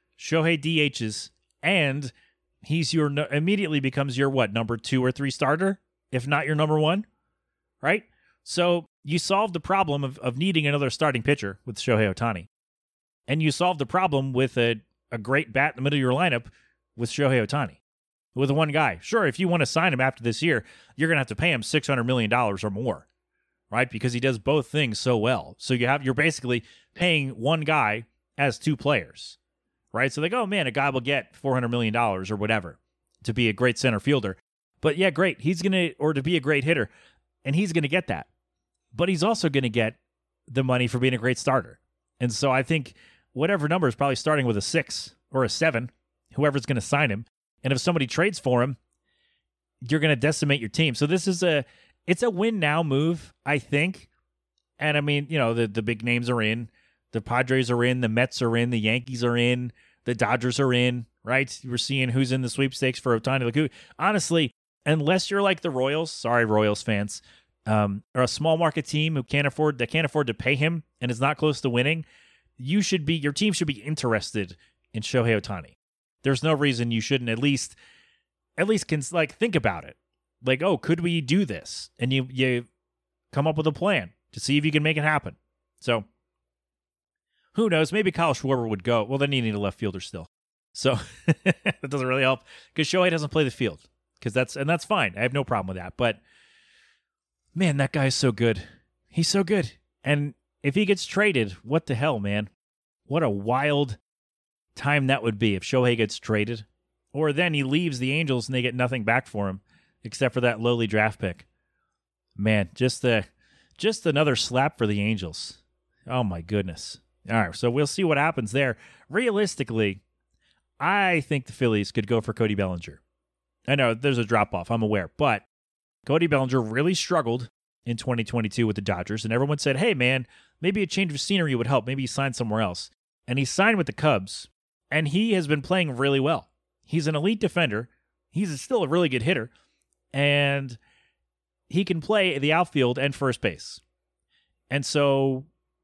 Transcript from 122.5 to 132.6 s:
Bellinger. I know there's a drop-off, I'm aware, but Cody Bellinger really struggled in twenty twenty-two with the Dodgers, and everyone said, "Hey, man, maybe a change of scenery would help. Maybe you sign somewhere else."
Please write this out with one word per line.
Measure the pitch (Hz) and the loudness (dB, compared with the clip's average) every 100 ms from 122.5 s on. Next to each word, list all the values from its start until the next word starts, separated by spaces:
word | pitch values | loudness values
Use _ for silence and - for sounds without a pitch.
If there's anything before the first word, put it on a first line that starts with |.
| 101 | 0
Bellinger. | 95 87 - - _ _ _ _ _ _ - | -2 -4 -10 -18 _ _ _ _ _ _ -2
I | 143 | 2
know | 123 | 2
there's | 113 139 123 | 2 0 0
a | 107 | 2
drop-off, | 113 104 90 85 | 2 2 -2 -2
I'm | 117 | 0
aware, | 107 104 85 - | 0 0 -2 -2
but | 143 104 - _ _ _ _ _ - | 0 0 -4 _ _ _ _ _ 0
Cody | 156 170 | 2 4
Bellinger | 143 131 131 | 2 2 0
really | 110 117 160 | 0 0 0
struggled | 185 - 175 117 120 117 _ _ _ - | 0 0 0 0 -2 -6 _ _ _ -8
in | 117 | -6
twenty | - 120 107 | -2 -2 -2
twenty-two | 120 110 123 113 | -2 -2 0 0
with | 104 | 0
the | |
Dodgers, | 98 90 98 107 | -4 -4 -4 -6
and | 110 | -2
everyone | 117 139 147 | 0 0 0
said, | 143 131 | 0 0
"Hey, | 226 | 0
man, | 151 123 131 123 _ _ _ | 2 2 0 -4 _ _ _
maybe | 175 202 | -2 0
a | 185 | -2
change | - 185 | -2 -2
of | 143 | -4
scenery | - 196 156 127 | -2 0 2 0
would | 117 | 2
help. | 135 113 | 0 0
Maybe | 135 | -4
you | 127 | -4
sign | - 139 | -2 -4
somewhere | - 117 | -2 -2
else." | 110 | 0